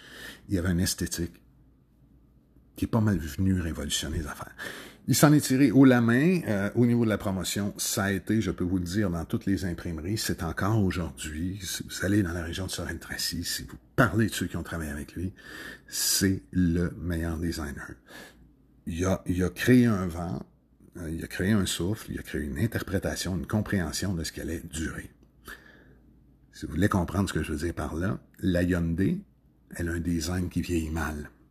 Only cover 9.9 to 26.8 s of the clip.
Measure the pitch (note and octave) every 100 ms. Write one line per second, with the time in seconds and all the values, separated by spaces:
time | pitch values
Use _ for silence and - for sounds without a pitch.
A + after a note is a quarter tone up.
9.9 | D#2+ E2+ A2 - F2 E2+ - G2 A2 F#2
10.9 | E2+ D#2 C2 D#2 D2+ F#2 G2+ F2 - -
11.9 | - F2+ G#2 E2+ F2 E2 E2 F2+ - D#2
12.9 | D#2+ - - - E2+ F2 - B1+ - _
13.9 | - A#2 A2 G#2+ - F2+ F2+ D#2+ E2+ D2+
14.9 | D2 C#2+ E2+ F#2+ - - - - - -
15.9 | - - - G2 F#2+ - F2+ F2 F2 F2
16.9 | - F2 E2 E2+ D#2+ E2+ D#2+ D2 C#2 -
17.9 | - - - - - - _ _ _ -
18.9 | E2+ F#2 F#2 - F2+ F2+ - - B2+ A#2+
19.9 | G2 F#2 E2+ E2+ - - _ _ _ -
20.9 | - D#2 D#2+ - - F#2 G#2+ F#2 - E2+
21.9 | A2 - - - C#2+ D2 C#2 A2 - -
22.9 | F#2 D#2+ C#2+ F2+ F2+ - G#2+ - G2+ D#2+
23.9 | - G2 E2 D#2 - D2+ E2+ E2+ - D#2
24.9 | - - - _ _ - - - - -
25.9 | - - _ _ _ _ - D2 D2+